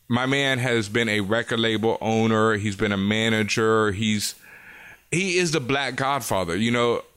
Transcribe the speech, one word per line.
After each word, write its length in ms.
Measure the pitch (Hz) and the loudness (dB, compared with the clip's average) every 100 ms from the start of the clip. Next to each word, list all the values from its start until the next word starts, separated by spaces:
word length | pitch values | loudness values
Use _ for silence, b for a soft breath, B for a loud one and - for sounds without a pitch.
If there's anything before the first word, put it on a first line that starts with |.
| - | -4
my 180 | 120 131 | -2 0
man 320 | 139 139 131 | 0 0 0
has 300 | 127 117 101 | 0 0 0
been 200 | 117 113 | -2 0
a 120 | 107 | 0
record 400 | 95 113 117 117 | 0 -2 0 0
label 380 | 113 110 113 - | 0 0 0 0
owner. 540 | 107 113 113 110 110 | 0 2 2 2 2
He's 200 | 107 107 98 | 0 -2 -2
been 160 | 107 | -2
a 40 | 101 | 0
manager. 960 | 98 110 113 110 104 - 110 110 107 | 0 0 0 0 0 0 2 2 2
He's, 420 | 98 110 107 - - B B B B B B _ | 0 0 -2 -4 -10 B B B B B B _
he 260 | 156 190 175 | -4 -2 0
is 140 | 175 | 0
the 80 | 156 | 0
Black 340 | 123 139 135 123 | -2 -2 -2 -2
Godfather. 600 | 135 139 117 98 87 87 | -2 -2 -2 -2 0 0
You 140 | 117 | 0
know, 300 | 123 120 110 - | 2 2 0 -4